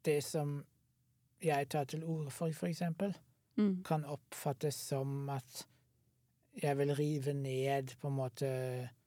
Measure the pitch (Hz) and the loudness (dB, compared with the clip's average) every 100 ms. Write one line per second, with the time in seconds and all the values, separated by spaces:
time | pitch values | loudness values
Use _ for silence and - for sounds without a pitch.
0 | 160 147 135 160 147 143 - _ _ _ | 4 2 2 -2 -2 -4 -8 _ _ _
1 | _ _ _ _ 160 143 143 151 135 156 | _ _ _ _ 2 2 2 0 0 -4
2 | 160 160 143 - 165 156 180 160 170 165 | -2 -2 -4 -2 -2 0 -2 0 -2 0
3 | 202 175 - _ _ - 208 185 185 160 | -2 -2 -12 _ _ 2 2 2 0 0
4 | 143 147 _ - 151 135 151 - - 135 | 0 -8 _ -4 -2 0 0 -2 -2 0
5 | 139 139 139 139 - - - _ _ _ | 0 -2 -2 -4 -6 -14 -14 _ _ _
6 | _ _ _ _ _ 254 147 139 143 143 | _ _ _ _ _ -2 0 4 2 4
7 | 151 151 135 143 135 131 135 139 131 - | 2 2 0 0 0 0 2 2 -2 -6
8 | 147 139 131 - 139 131 127 123 123 - | -2 0 -2 -2 -2 0 -2 -4 -6 -12